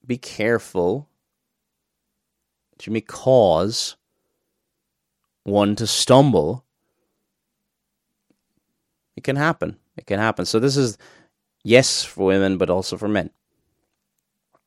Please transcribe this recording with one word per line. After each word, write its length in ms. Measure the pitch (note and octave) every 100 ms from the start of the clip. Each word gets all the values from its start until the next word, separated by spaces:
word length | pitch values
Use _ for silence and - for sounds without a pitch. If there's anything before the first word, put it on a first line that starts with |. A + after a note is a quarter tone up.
Be 140 | - B2
careful 920 | - - G#2+ A2+ - F#2+ F2 B2 D3 _ _ _ _ _ _ _ _ _ _ _ _ _ _ _ _
that 160 | _ -
you 60 |
may 80 | A2
cause 960 | - - C3 C3 G2+ D#2+ G2 A#2+ - - _ _ _ _ _ _ _ _ _ _ _ _ _ _
one 320 | - G2+ G2+ G#2
to 100 | A2
stumble. 800 | - - C3 C#3+ G2 D2+ B2 _ _ _ _ _ _ _ _ _ _ _ _ _ _ _ _ _ _ _ _ _ _ _ _ _ -
It 80 |
can 120 | - C3+
happen. 420 | D#3 E3 - - _ -
It 120 | -
can 100 | G2+
happen. 280 | A2 - F2+
So 140 | A2+
this 160 | C3+ C3+
is, 220 | B2 - - _ _ _ _ _
yes, 400 | - A#2 C3+ -
for 220 | - - F#2+
women, 320 | G2 G2 F#2+
but 140 | F2+
also 260 | F2+ F#2 F#2
for 100 | G#2
men. 220 | G#2 D#2+ _ _ _ _ _ _ _ _ _ _ _ _ _